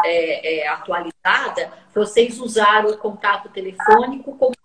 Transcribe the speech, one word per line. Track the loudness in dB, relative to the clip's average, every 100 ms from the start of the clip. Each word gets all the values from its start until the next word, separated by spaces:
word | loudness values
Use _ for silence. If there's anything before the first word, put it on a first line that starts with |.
é, | 0 0 0 -4 -4 -4
é, | -4
atualizada, | -6 -6 -8 -8 -6 -2 0 -2 -6 -8 -12 _
vocês | -4 -2 2 2 0
usaram | -4 2 4 4 2
o | -2
contato | -6 -4 -2 -2 -6
telefônico | -12 -12 -4 4 4 4 -8 -10 -2
como | -2 -2